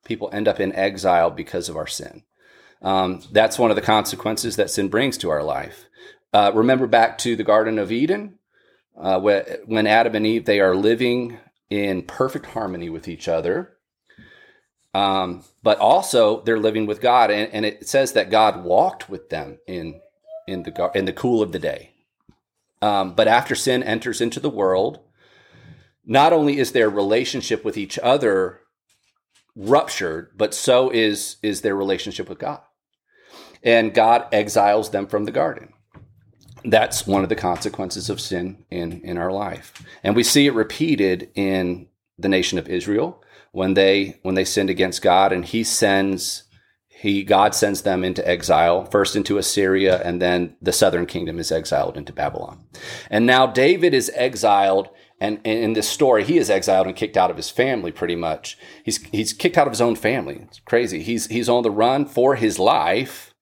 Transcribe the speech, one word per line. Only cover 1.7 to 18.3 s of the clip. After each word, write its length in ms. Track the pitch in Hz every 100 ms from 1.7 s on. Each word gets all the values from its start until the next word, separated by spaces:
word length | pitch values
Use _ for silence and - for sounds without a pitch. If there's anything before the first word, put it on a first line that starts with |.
| 78
our 100 | 78
sin. 360 | - - - _ _ _ _ _ _
Um, 420 | 95 95 92 92 -
that's 280 | 101 110 -
one 120 | 120
of 60 | 104
the 60 |
consequences 760 | - 110 101 123 107 104 120 107
that 140 | 98
sin 180 | - 98
brings 300 | 104 135 127
to 100 | 87
our 140 | 76
life. 440 | 76 67 73 - _ _ - _ _
Uh, 200 | 104 101
remember 320 | 107 117 131 123
back 320 | 117 113 -
to 160 | 123
the 100 | 113
Garden 340 | 104 107 110 110
of 140 | 98
Eden, 460 | 113 151 202 208 180 _ _ _ _ _ _
uh, 240 | 87 92
wh-, 480 | 101 101 - - -
when 180 | 110 107
Adam 280 | 110 117
and 120 | 107 107
Eve, 180 | 113 -
they 140 | 104
are 140 | 95 92
living 640 | 104 113 123 120 120 117 _ _ _
in 320 | 101 101 92
perfect 440 | 85 - 170 - -
harmony 420 | - 104 90 85
with 180 | 80 82
each 220 | 82 -
other. 460 | 82 80 131 185 _ _ _ _ _ - - _ _ _ _ _
Um, 500 | 95 98 95 90 90 - _
but 140 | 113 107
also 640 | 104 165 190 127 107 113
they're 180 | - 113
living 280 | 110 107 107
with 160 | 107
God. 280 | 123 123 110
And, 220 | 104 107
and 140 | 107 107
it 200 | - -
says 260 | 139 135
that 180 | 113 92